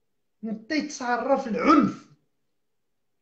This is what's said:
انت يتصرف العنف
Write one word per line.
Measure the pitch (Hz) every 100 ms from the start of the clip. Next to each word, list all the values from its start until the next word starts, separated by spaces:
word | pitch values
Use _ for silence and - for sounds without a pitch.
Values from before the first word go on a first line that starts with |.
| _ _ _ _
انت | 220 - -
يتصرف | 311 - - 247 240 262 269 233
العنف | 185 226 311 - - - _ _ _ _ _ _ _ _ _ _ _